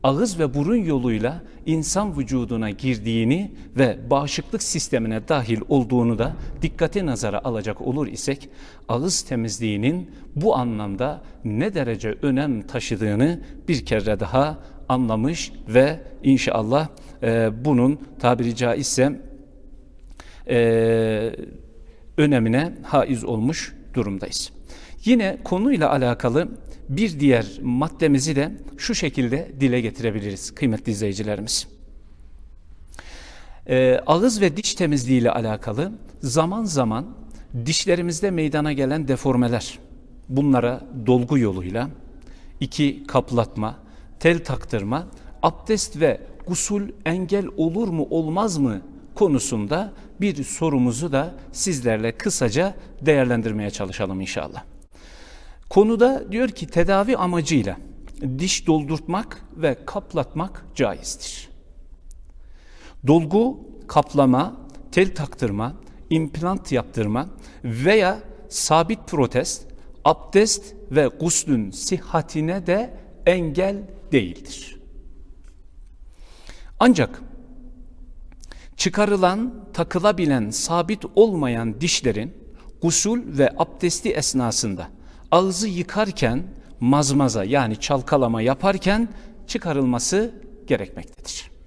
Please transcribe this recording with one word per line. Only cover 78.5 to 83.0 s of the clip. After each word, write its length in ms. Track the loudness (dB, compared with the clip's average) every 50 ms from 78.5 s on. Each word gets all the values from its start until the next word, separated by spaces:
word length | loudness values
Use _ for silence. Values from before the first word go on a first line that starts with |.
| -18 -18 -18 -18 -8
çıkarılan, 760 | -4 -4 -2 2 2 2 2 4 4 4 4 4 2 -4 -4 -6 -10 -16 -10 -4
takılabilen, 760 | -4 -4 -2 -2 2 2 4 4 4 2 2 2 2 0 -2
sabit 560 | -4 -4 -2 0 0 0 0 0 -4 -4 -6 0 6
olmayan 640 | 6 6 6 6 0 0 0 0 0 -2 -4 -4 -2
dişlerin 520 | -2 0 0 2 2 0 0 0 -4 -8 -10 -16 -20 -20 -20 -18 -18 -20 -8 -2
gusül 560 | 0 2 2 2